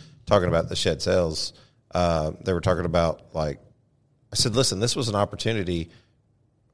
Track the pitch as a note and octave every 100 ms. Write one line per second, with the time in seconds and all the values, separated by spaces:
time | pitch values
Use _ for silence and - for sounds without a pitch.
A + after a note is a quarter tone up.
0 | - - - G#2 F2 E2 - D#2 F#2 D2+
1 | F2+ F#2 E2 D#2 - - - _ - F2+
2 | F2 D#2+ D#2 - F#2+ F2 F#2 F2 E2+ F2
3 | E2 D2+ - D#2+ D2+ C2 - _ _ _
4 | _ _ _ G#2 A#2+ A2+ - F#2 A#2+ -
5 | A2+ G2+ G2+ - A2+ A2+ F2+ F2 D#2+ -
6 | _ _ _ _ _ _ _